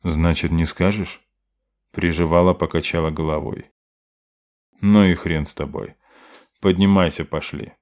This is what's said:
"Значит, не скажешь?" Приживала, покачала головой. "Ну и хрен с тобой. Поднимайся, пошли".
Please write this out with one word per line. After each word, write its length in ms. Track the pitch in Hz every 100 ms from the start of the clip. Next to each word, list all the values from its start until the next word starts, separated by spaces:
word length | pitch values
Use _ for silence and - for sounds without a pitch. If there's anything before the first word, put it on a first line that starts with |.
"Значит, 480 | 92 78 82 82 85
не 160 | 82 82
скажешь?" 540 | - 90 104 92 - _ _ _ _ _ _ _
Приживала, 640 | - 87 80 85 85 90
покачала 560 | 87 78 85 76 85 80
головой. 600 | 78 78 78 57 - - _ _ _ _ _ _ _ _ _ _ _
"Ну 240 | 101 104
и 100 | 95
хрен 320 | 85 - 80 76
с 80 |
тобой. 420 | - 71 71 50 - _ _ - - _ _
Поднимайся, 640 | 98 90 98 98 87 -
пошли". 480 | 78 80 - 76 52 _